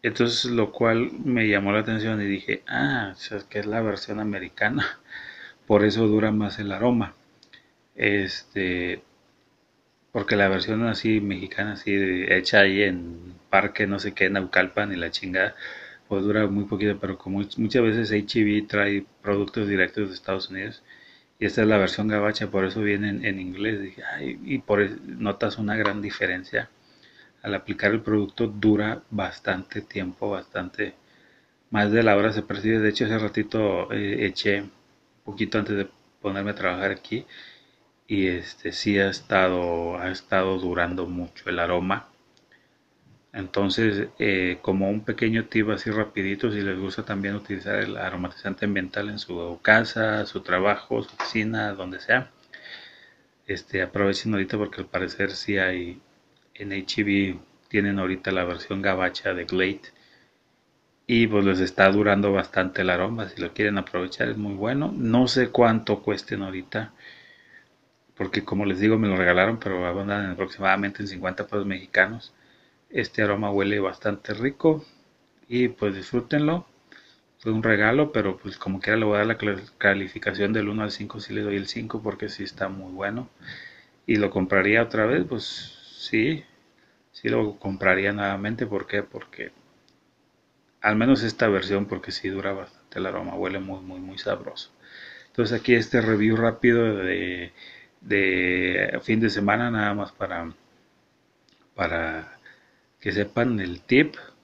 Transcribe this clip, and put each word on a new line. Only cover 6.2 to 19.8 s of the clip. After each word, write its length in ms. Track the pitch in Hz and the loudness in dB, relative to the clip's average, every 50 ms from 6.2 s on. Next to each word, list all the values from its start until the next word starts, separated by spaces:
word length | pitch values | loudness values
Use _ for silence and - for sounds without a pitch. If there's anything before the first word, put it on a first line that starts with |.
| 107 110 | 4 2
más 260 | 107 107 107 101 - - | 2 0 0 -2 -4 -6
el 140 | 104 101 | -6 -6
aroma". 420 | 95 95 113 123 123 117 104 - - _ _ _ _ _ _ _ - - _ _ _ _ _ _ _ | -4 0 2 2 2 2 0 -2 -6 _ _ _ _ _ _ _ -20 -20 _ _ _ _ _ _ _
Este, 1040 | - 113 104 101 101 98 95 - - - _ _ 101 95 90 90 90 87 90 90 - - _ _ _ _ _ _ _ _ _ _ _ _ _ _ _ _ _ _ _ _ _ | 0 0 2 2 2 0 -2 -6 -10 -14 _ _ -4 -2 -2 -2 -2 -2 -4 -6 -8 -12 _ _ _ _ _ _ _ _ _ _ _ _ _ _ _ _ _ _ _ _ _
porque 240 | _ 117 101 - 117 | _ -6 -2 0 2
la 120 | 101 101 95 | 4 4 4
versión 380 | 95 95 92 107 110 110 117 | 4 0 0 -2 -2 0 0
así 340 | 117 107 - - 110 110 107 | -2 -2 0 2 2 2 2
mexicana, 520 | 101 101 98 92 95 95 - - 101 107 | 2 0 -4 -4 -6 -8 -6 -6 -6 -6
así 220 | 104 101 - 107 101 | -6 -6 -2 0 0
de, 440 | 98 98 95 90 90 95 - 95 92 | 2 2 2 0 -2 2 2 2 2
hecha 220 | 92 - - 104 | 2 6 6 8
ahí 220 | 98 98 95 98 | 8 8 6 4
en 520 | 104 98 90 87 85 85 85 85 87 90 - - _ _ | 2 2 2 -2 -6 -10 -12 -14 -16 -18 -20 -20 _ _
parque, 360 | - 98 98 98 - - 107 | 2 4 4 2 0 -2 -2
no 120 | 98 101 98 | 0 0 -4
sé 160 | - 104 98 | -4 -6 0
qué, 160 | - 98 92 | 0 0 2
Naucalpan 600 | 98 98 92 92 - 92 90 90 - 107 104 104 | 2 0 -2 2 2 2 2 2 0 -2 -2 -2
y 40 | 98 | -2
la 140 | 87 85 85 | -4 -6 -4
chingada, 440 | - - - 92 90 95 95 107 - - - - - - - - - - _ _ | -6 -6 -6 -4 0 0 0 0 -2 -10 -14 -14 -14 -14 -16 -18 -20 -20 _ _
pues 160 | 104 98 95 | -2 0 0
dura 220 | 104 104 107 107 | 2 2 2 2
muy 180 | 98 98 101 101 | 2 0 -2 -2
poquito, 340 | - 104 95 104 104 101 101 | -2 -2 0 0 0 0 -2
pero 200 | - 95 95 - | -4 -6 -6 -8
como 220 | - 95 95 98 | -8 -6 -4 -4
much-, 180 | 101 101 - - | -4 -4 -2 -2
muchas 240 | 113 107 - 127 | -2 2 4 4
veces 280 | 117 110 107 117 113 104 | 4 4 4 2 0 0
H 300 | 107 104 104 - - 117 | 0 0 0 0 2 2
E 40 | 107 | 4
B 180 | 104 104 107 104 | 4 2 0 0
trae 380 | - - 104 101 101 101 98 98 _ _ _ | 0 0 0 0 2 0 -2 -4 _ _ _
productos 460 | - 101 101 101 101 95 - 117 107 101 | -4 -2 0 0 0 -2 -2 -4 -2 0
directos 400 | 101 95 | 2 2